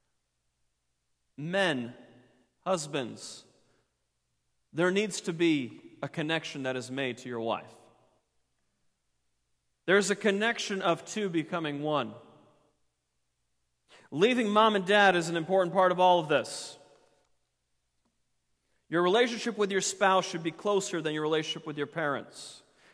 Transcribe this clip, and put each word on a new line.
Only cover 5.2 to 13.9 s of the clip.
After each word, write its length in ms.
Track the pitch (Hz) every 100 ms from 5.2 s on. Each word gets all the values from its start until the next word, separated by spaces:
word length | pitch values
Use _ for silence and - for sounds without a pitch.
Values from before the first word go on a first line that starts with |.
to 120 | -
be 480 | 165 170 147 117 - - -
a 60 | 139
connection 560 | - 156 160 - 143
that 120 | 131 127
is 160 | 120
made 260 | 131 131 120
to 100 | 123
your 100 | 120
wife. 340 | 113 95 - - _ _ _ _ _ _ _ _ _ _ _ _ _ _ _ _ _ _ _ _ -
There's 240 | 196 190
a 60 | 190
connection 640 | 220 196 226 226 - 196
of 240 | 190 160 -
two 240 | 220 202
becoming 520 | 170 147 175 151 143
one. 320 | 151 147 110 107 - - _ _ _ _ _ _ _ _ _ _ _ _ _ _ _